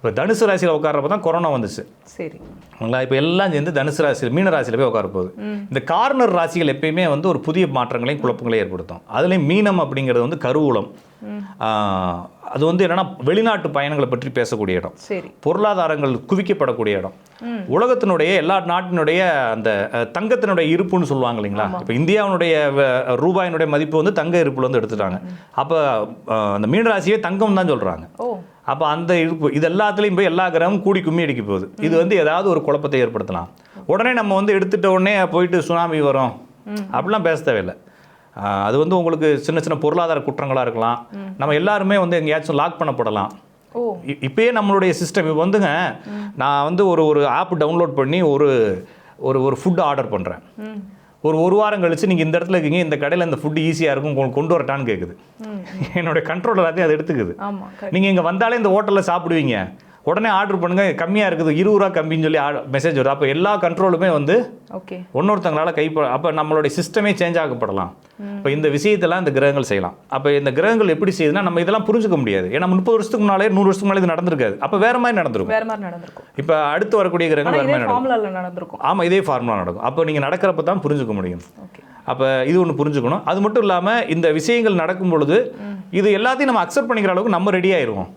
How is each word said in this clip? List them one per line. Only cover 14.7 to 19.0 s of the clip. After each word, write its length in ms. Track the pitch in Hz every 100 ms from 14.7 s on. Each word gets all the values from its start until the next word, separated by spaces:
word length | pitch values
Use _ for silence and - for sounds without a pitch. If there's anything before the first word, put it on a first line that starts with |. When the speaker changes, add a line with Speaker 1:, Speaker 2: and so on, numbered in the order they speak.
| 92 - -
Speaker 2:
சரி. 380 | - 190 - -
Speaker 1:
பொருளாதாரங்கள் 720 | 147 180 214 196 165 151 143
குவிக்கப்படக்கூடிய 760 | 123 - 190 196 196 135 117 107
இடம், 260 | 98 95 - - -
Speaker 2:
ம். 340 | 233 233 180 143
Speaker 1:
உலகத்தினுடைய 600 | 247 247 220 170 156 190
எல்லா 220 | 156 190
நாட்டினுடைய 920 | 175 175 180 175